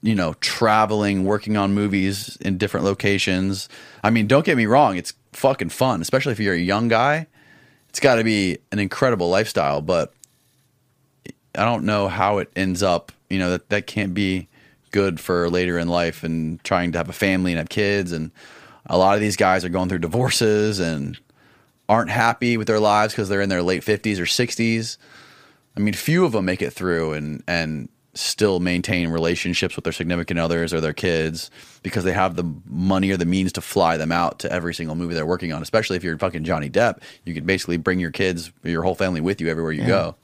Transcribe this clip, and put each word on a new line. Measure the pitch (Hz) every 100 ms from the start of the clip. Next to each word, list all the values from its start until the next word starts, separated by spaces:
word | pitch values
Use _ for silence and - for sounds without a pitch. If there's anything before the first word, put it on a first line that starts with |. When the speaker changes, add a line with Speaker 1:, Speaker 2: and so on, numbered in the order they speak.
Speaker 1:
you | 110
know, | 107 85
traveling, | 76 - - 117 107 107 107 101 98
working | 95 104 107 104
on | 98
movies | 101 104 98 95 98 - -
in | - 90
different | 101 95
locations. | 87 98 101 98 - 92 95 98 - - - -
I | 110
mean, | 117 104
don't | 135
get | 151 143
me | 107
wrong, | 127 139 92
it's | - - _
fucking | - 135 139 85
fun, | - 131 101
especially | 82 131 139
if | 107
you're | 104
a | 87
young | 87 101 117
guy. | 113 131 151 160 _ _ - _ _ _
It's | -
gotta | 139 120
be | 113 107 95 87 _
an | 104
incredible | 98 - 131 113 87
lifestyle, | 92 110 - 73 71
but | 76 87 73 _ - _ _ _ _ _ _ _ _ _ - - _
I | -
don't | 110 117
know | 101 104 98
how | 92 95 104
it | 90 -
ends | 95 90
up. | 95 85 - - _
You | 95
know, | 90
that, | 90 _
that | 104 101
can't | - 101
be | 90 98 92 85 _ _ _ _
good | 101 98 82
for | - 87 87
later | 87 90 87
in | 85
life | 87 85 80
and | 85 82 80 82
trying | - 92 87
to | 85
have | 82
a |
family | 90 98 95 92
and | 85
have | 80
kids. | - 101 101 90
And | 82 80 - - - - - -
a | 87
lot | 95
of | 101
these | 107 95
guys | 98 92
are | 90
going | 90 92
through | 90
divorces | 82 101 123 - 113 104 107 104
and | 85 80 71 - _ _ _ _ _ _ _
aren't | 110 117
happy | 113 117 117 123 117
with | 107
their | 107
lives | 107 104 107
'cause | - 98
they're | 101
in | 98
their | 92
late | 87 92
fifties | - 104 113 101
or | 85
sixties. | - 120 - 117 113 117 - - - - - - _ _ -
I |
mean, | 104
few | 95 - 165
of | 180
them | 110
make | 92 90
it | 87
through | - 92 85 80
and, | 76 76 76 -
and | 85 80 76 - _ _
still | - - - 107 92
maintain | 90 87 87 92 87
relationships | 82 82 87 - 87 92 -
with |
their | -
significant | 82 85 87 85 85
others | 82 82 85
or | 82
their | 80
kids | 76 95 82 80 82 - - - -
because | 98 107
they | 92
have | 90 95
the | 85 87 73 -
money | 71 90 95 95
or | 95
the | 85
means | 92 92
to | -
fly | - - 85 82
them | 78
out | 85 85 -
to | -
every | 90 85
single | 82 82 80
movie | 87
they're | 82 78
working | 90 87
on. | 76
Especially | 73 113 110 90
if |
you're | 87 80
fucking | 95 82
Johnny | 80 82 73
Depp, | 78 117 - - -
you | -
could | 82 78
basically | 92 - 87
bring | 80 92
your | 85
kids, | - 95 87 82 _
your | 82 82
whole | 85
family | 87 95 87
with | 82 101
you | 82
everywhere | 80 82
you | 78
Speaker 2:
Yeah. | 120
Speaker 1:
go. | 101 82 -